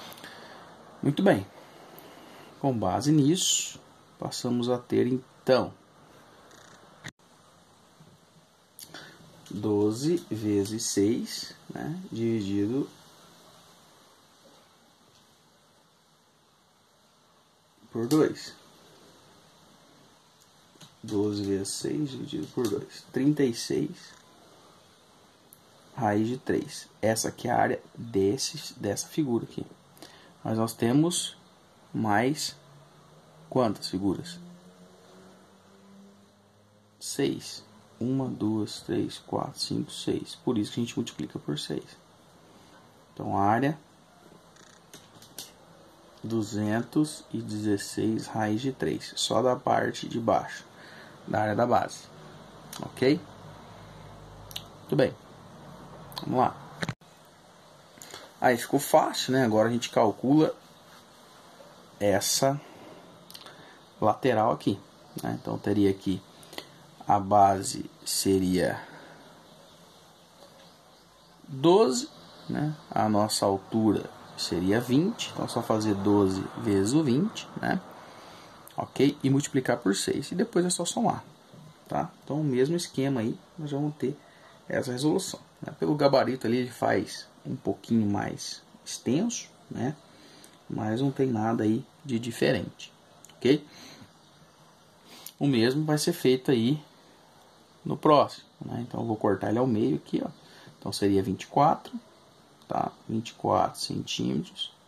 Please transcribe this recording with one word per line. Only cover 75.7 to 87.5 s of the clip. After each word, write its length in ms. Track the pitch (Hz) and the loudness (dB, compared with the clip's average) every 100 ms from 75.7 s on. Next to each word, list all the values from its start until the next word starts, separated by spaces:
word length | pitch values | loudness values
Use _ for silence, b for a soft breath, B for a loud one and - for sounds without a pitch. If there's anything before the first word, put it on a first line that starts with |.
| 110 107 98 | 0 2 2
doze 480 | 101 104 95 95 - - | 4 6 4 2 -4 -4
vezes 360 | 117 98 98 | 0 2 4
o 100 | 151 | 2
vinte, 440 | 151 123 214 - - - | 4 2 0 -4 -12 -6
né? 180 | 60 190 - - B B B B B B B - | -2 -2 -4 -20 B B B B B B B -10
Ok? 420 | - - 139 143 | -6 2 2 2
E 60 | 135 | 2
multiplicar 480 | 135 - 139 131 120 | 2 2 -2 0 0
por 180 | 185 196 | 0 0
seis, 360 | - - 147 | 0 -2 -2
e 40 | 175 | -2
depois 300 | - 180 180 | 0 0 0
é 40 | |
só 140 | 175 | 0
somar, 400 | 175 240 220 - - - - - - - - | -4 0 0 0 -6 -20 -20 -20 -20 -20 -6
tá? 240 | 104 156 - | -4 -4 -8
Então, 180 | - 143 | -6 -2
o 20 | |
mesmo 320 | 151 123 135 175 | 0 2 2 0
esquema 460 | - - 135 131 | -2 -2 0 0
aí, 180 | 110 - - - | -2 -4 -12 -12
nós 140 | 147 | -6
vamos 240 | 139 151 151 | -2 -4 -2
ter 220 | 127 147 B B B B - | -4 -6 B B B B -6
essa 240 | 135 127 | -4 -2
resolução, 480 | 123 151 196 - - - - | -2 0 0 -2 -10 -16 -14
né? 120 | - - | -12 -4
Pelo 160 | 160 151 | 0 4
gabarito 520 | 143 135 117 131 113 | 6 6 4 0 0
ali, 100 | 123 | 0
ele 140 | 123 | 0
faz 560 | - 113 107 - - - - | -2 0 0 -2 -10 -18 -14
um 100 | - | -10